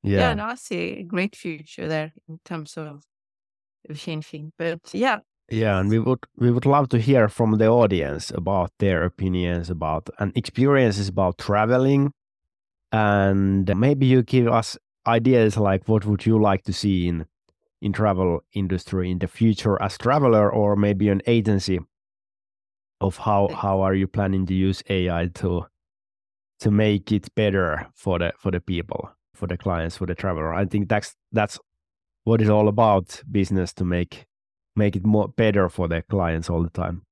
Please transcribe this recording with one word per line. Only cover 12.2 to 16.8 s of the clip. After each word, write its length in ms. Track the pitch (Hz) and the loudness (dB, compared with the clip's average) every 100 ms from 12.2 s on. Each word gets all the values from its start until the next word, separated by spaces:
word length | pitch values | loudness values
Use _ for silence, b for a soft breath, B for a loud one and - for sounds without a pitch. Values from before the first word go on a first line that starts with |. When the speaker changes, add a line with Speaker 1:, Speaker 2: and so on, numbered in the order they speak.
| _ _ _ _ _ _ _ | _ _ _ _ _ _ _
Speaker 1:
And 840 | 110 104 101 98 98 98 98 92 95 | 0 2 2 2 2 2 2 0 2
maybe 260 | 127 143 | 2 2
you 160 | 131 127 | 4 4
give 260 | 113 131 117 | 4 2 2
us 300 | 117 113 - _ _ - | 0 -2 -12 _ _ 0
ideas, 500 | 113 117 123 110 101 | 2 4 4 4 2
like, 300 | 101 95 - | 2 0 2
what 180 | 110 | 0
would 200 | 104 101 | 0 0
you 140 | 110 110 | 2 4
like 240 | 107 98 | 4 2
to 80 | - | -2
see 340 | 95 | -4